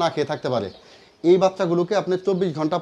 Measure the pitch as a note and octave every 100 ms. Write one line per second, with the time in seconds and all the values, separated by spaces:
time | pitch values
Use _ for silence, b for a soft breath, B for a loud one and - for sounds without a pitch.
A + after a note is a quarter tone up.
0 | E3+ D#3 D3 D3 D3 A#2+ F#2+ - b b
1 | b b D#3+ F3+ F#3 F#3+ F3+ F3 F3 G3+
2 | F3+ F#3 G3+ F#3 F#3+ D3+ D#3 F3